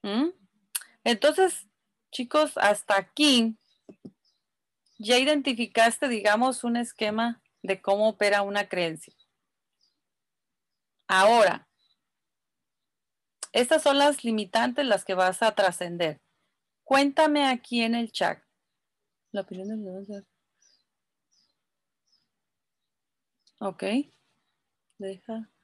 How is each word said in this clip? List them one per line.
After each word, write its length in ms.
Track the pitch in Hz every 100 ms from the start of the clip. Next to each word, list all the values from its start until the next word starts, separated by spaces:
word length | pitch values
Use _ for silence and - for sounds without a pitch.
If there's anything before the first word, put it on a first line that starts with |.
¿Mm? 280 | 202 214 320 - _ _ _ - - _
Entonces, 640 | 233 233 294 294 381 - - _ _ _ _
chicos, 420 | - 247 302 302 -
hasta 400 | 202 208 - 196
aquí 640 | 190 - 294 254 226 220 _ _ - - - _ _ _ _ _ _ _ _ _
ya 220 | 214 247
identificaste, 920 | 269 302 277 233 233 - 233 233 277
digamos, 560 | 226 202 208 254 247
un 120 | 240 233
esquema 680 | 233 - 214 214 233 233 _ _
de 200 | 185 190
cómo 260 | - 202 220
opera 320 | 214 208 202
una 260 | 202 202 202
creencia. 440 | 185 165 160 - _ _ _ _ _ _ _ _ _ _ _ _ _ _ _ _ _ _ _ -
Ahora, 560 | 190 202 233 196 - _ _ _ _ _ _ _ _ _ _ _ _ _ _ _ _ _ _ -
estas 300 | - 247 311
son 160 | 294 277
las 240 | 285 277
limitantes, 640 | 233 220 196 226 247 247 269
las 180 | 196
que 100 | -
vas 280 | 185 185 185
a 140 | 226 214
trascender. 640 | 190 175 180 175 165 151 _ _ _ _ _ _
Cuéntame 640 | - 269 285 277 311 294 269
aquí 340 | 247 - 240
en 140 | 226 233
el 160 | 226
chat. 280 | - 170 165 _ _ _ _ _ _ _ _ _
La 80 | 202
opinión 280 | 185 185 196
de 80 | 220
los 300 | 196 185 196
demás. 180 | 202 202 _ _ _ _ _ _ _ _ _ _ _ _ _ _ _ _ _ _ _ _ _ _ _ _ _ _ _ _ _ _ _ _ _
Ok. 240 | 202 180 190 240 294 _ _ _ _ _ _ _ _ _
Deja. 520 | 196 190 - 226 220 _